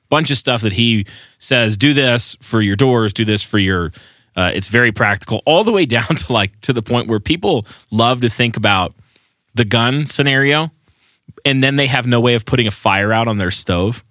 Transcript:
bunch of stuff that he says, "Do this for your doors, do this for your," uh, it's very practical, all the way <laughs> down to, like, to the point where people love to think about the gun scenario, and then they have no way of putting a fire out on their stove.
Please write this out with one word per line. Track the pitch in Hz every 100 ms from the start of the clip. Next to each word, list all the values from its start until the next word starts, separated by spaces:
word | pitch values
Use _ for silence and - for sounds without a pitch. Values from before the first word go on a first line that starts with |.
| -
bunch | 147 151
of | 131
stuff | - 120
that | 107
he | 92 117 113 98 - - -
says, | - 127 113 107
"Do | 143
this | 139 131 120 - -
for | - 113
your | 104 98
doors, | 135 123 107
do | 101
this | 110 107
for | - 107
your," | 95 92 82 - - _ _ -
uh, | 90
it's | - 98
very | 113 120
practical, | 107 110 101 - 110
all | - 160
the | 220
way | 208 147
<laughs> | 117
down | - 160
to, | -
like, | 120 98 _
to | -
the | 120
point | 107 120 110
where | 110
people | - 170 202 143 - - -
love | 107 117 127
to | 120
think | - 120 110
about | 104 98 87 - _ _ _ _ _
the | 117 113
gun | 117 117 139 151
scenario, | - 143 135 139 151 160 _ _ _ _ _ _ -
and | 143 135
then | 135 139
they | 135
have | 131 120
no | 120
way | 120
of | 120 -
putting | 123 110
a |
fire | - 107 98 101
out | 110 117
on | 104
their | 90
stove. | - - 87 98 123 -